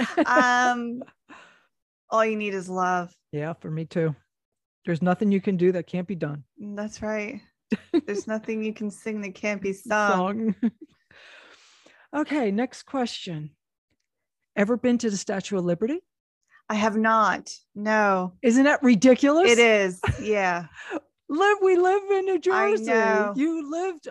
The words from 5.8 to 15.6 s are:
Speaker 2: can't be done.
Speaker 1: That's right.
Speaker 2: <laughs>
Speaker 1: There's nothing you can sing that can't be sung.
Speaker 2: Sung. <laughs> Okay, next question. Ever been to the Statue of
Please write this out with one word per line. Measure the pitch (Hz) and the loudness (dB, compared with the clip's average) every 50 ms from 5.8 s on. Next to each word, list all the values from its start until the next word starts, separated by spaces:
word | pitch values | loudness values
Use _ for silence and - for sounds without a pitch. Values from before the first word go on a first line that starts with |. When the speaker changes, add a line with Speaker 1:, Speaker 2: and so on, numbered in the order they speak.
| 160 | -4
Speaker 2:
can't | - - 180 180 - | -6 -8 -8 -6 -6
be | 208 | -8
done. | 165 156 147 147 147 131 _ _ - | -6 -6 -6 -8 -10 -14 _ _ -18
Speaker 1:
That's | 208 208 202 202 208 214 214 - | -16 -14 -10 -10 -10 -10 -10 -10
right. | 220 214 214 214 208 208 - 208 - _ _ _ _ - | -8 -6 -6 -6 -6 -8 -10 -14 -16 _ _ _ _ -6
Speaker 2:
<laughs> | 220 - - _ - 330 - | -6 -6 -6 _ -4 -4 -4
Speaker 1:
There's | - 208 202 - | -4 -6 -6 -6
nothing | - 220 220 220 - 226 220 214 | -6 -6 -6 -6 -6 -6 -4 -4
you | 220 214 | -6 -6
can | - 214 208 | -6 -8 -10
sing | 196 - - 220 214 214 | -10 -10 -10 -8 -8 -8
that | 202 196 190 | -8 -10 -10
can't | - - 208 208 196 | -6 -6 -6 -6 -4
be | 196 196 | -4 -6
sung. | 196 196 - - 208 214 208 202 196 185 180 190 202 220 226 220 196 - | -6 -6 -4 -2 0 0 2 2 2 0 0 -2 -4 -4 -2 -4 -2 -2
Speaker 2:
Sung. | - 220 - | -2 -4 -4
<laughs> | - 320 - _ _ _ _ - - - - - - - - - - _ _ _ _ _ - _ _ _ - - | -6 -20 -20 _ _ _ _ -20 -20 -20 -20 -20 -20 -20 -20 -20 -20 _ _ _ _ _ -20 _ _ _ -8 -4
Okay, | 285 302 - 285 302 254 202 | -4 -4 -2 -2 -2 0 0
next | 196 208 247 262 - - | 0 0 -2 -4 -6 -12
question. | - - - 269 240 226 - - - 196 170 151 151 151 _ _ _ _ _ _ _ _ _ _ _ _ _ _ _ _ _ _ _ _ - | -16 -8 -6 -4 -4 -4 -6 -10 -10 -10 -10 -10 -10 -12 _ _ _ _ _ _ _ _ _ _ _ _ _ _ _ _ _ _ _ _ -2
Ever | - 202 196 247 | -2 0 0 0
been | 233 - 247 240 233 | 0 0 0 0 2
to | 240 226 | 0 -2
the | 202 | -4
Statue | 185 - - 202 196 - - 202 | -4 -4 -4 -6 -6 -4 -4 -4
of | 190 | -2